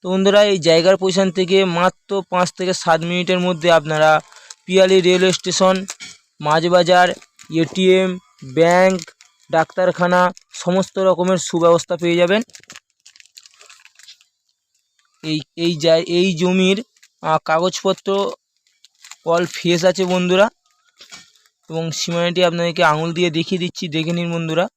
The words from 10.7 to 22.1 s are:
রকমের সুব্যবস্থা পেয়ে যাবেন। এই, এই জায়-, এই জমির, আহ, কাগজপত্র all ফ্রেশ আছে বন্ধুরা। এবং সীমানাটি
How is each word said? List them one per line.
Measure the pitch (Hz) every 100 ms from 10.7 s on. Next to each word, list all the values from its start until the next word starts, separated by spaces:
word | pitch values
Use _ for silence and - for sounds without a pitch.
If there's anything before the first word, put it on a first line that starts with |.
| 185 185 -
রকমের | 190 170 180 185
সুব্যবস্থা | - 175 170 170 - 175
পেয়ে | 175 170
যাবেন। | 175 208 226 - _ - _ _ _ _ _ - _ _ - - _ _ - - _ _ _ _ _ _ _ _ _ _
এই, | 156 156 - -
এই | 170 165
জায়-, | 165 165 -
এই | 175 190
জমির, | 165 180 185 185 196 - _ _ _
আহ, | 160 156
কাগজপত্র | - 160 180 - 190 190 - 196 196 - _ _ _ _ _ _ - - 160
all | 170 175
ফ্রেশ | - 170 170
আছে | 185 185
বন্ধুরা। | 185 180 180 185 214 _ _ _ _ _ - - _ _ _ _ _
এবং | 160 165
সীমানাটি | 151 -